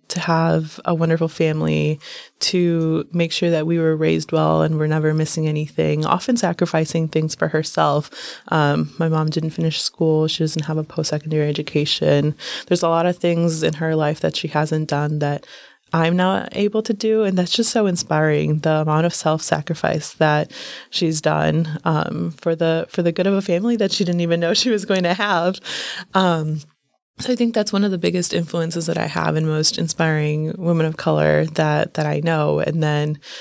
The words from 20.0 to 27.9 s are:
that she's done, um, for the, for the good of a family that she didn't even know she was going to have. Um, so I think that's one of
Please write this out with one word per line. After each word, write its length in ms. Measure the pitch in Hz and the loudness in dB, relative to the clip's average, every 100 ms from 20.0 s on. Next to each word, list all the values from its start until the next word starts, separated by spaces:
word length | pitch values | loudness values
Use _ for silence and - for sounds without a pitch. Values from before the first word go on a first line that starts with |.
| - | -2
that 380 | - 156 151 151 - - - - | 0 2 2 -2 -8 -14 -16 -8
she's 320 | - 165 156 | -2 -2 0
done, 600 | 156 151 156 156 160 151 | 0 0 2 2 0 -2
um, 460 | - 156 - 160 170 | 0 0 0 -4 -6
for 240 | 156 170 | -4 -4
the, 320 | 165 165 165 - | 0 0 0 -2
for 140 | - | -2
the 80 | 170 | 0
good 160 | 165 196 | 0 0
of 80 | |
a 80 | 196 | 0
family 320 | 190 175 226 | 0 0 0
that 160 | 233 196 | 0 0
she 140 | - | 0
didn't 160 | 180 175 | 0 0
even 180 | 170 170 | 2 0
know 160 | 170 | 2
she 160 | 202 254 | 0 2
was 140 | 214 | 0
going 180 | 214 190 | 0 0
to 120 | 175 | 0
have. 440 | 185 208 180 175 190 - - - - - | 0 0 2 0 -2 -8 -10 -8 -10 -2
Um, 460 | 190 185 160 156 156 - _ _ _ _ - | 2 2 2 -2 -4 -8 _ _ _ _ -8
so 140 | - | -2
I 20 | |
think 200 | 247 240 | 0 2
that's 180 | 226 208 | 2 0
one 100 | 196 | 2
of 80 | 202 | 0